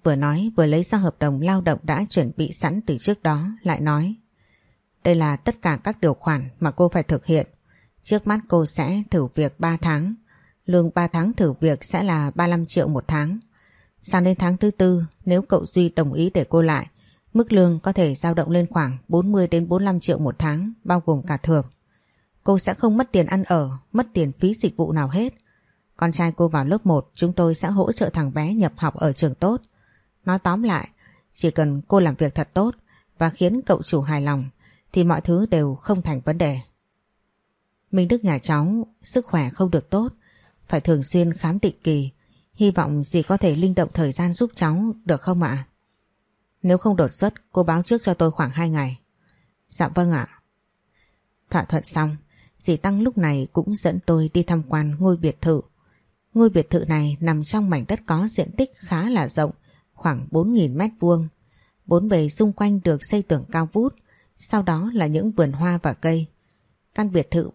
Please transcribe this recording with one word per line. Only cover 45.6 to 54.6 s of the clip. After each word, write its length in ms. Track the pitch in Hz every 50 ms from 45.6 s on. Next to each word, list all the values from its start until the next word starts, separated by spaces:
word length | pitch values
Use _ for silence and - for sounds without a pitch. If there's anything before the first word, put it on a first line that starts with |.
| 131 - _ _ _ _ _ _ _ _ _ _ _ _ _ _ _ _ _ _ -
Nếu 140 | 180 180
không 180 | 180 - 220 196
đột 160 | 175 151 123
xuất, 220 | - - 202 208 - - _ _
cô 120 | - 185 175
báo 200 | 170 160 175 180
trước 200 | - 233 233 -
cho 100 | 196 175
tôi 180 | - 165 160
khoảng 180 | - - 151 131
hai 200 | 127 160 170 160
ngày. 300 | 156 151 139 131 127 - _ _ _ _ _ _ _ _ _ _ _ _ _ _
Dạ 180 | - - 170
vâng 240 | - - 175 180 175
ạ. 160 | 165 135 113 - - _ _ _ _ _ _ _ _ _ _ _ _ _ _ _ _ _ _ _ _ _ _ _
Thỏa 140 | - 165 165
thuận 200 | - 165 156 -
xong, 340 | - - 160 156 151 151 151 - _ _ _ _ _ _ _
dì 180 | - 185 165
Tăng 240 | 151 - 196 202 202
lúc 160 | 226 262 247
này 300 | 208 170 151 143 139 131 - -
cũng 220 | 170 170 196 208
dẫn 240 | - - 170 175 185 -
tôi 240 | - 165 160 156 156 -
đi 100 | 175 170
tham 200 | - 170 160